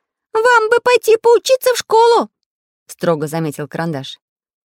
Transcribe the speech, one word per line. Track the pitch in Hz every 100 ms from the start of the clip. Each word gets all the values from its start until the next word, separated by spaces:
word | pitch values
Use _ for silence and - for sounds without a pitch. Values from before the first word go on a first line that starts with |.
| _ _ _
Вам | 440 466 480 440
бы | 480
пойти | 480 494 - 440
поучиться | 466 466 - 523 508
в | 480
школу», | - 440 466 453 214 _ _ _ _ _ _
строго | - 170 160 151
заметил | 165 160 139 147
Карандаш. | - 165 143 135 - _ _ _ _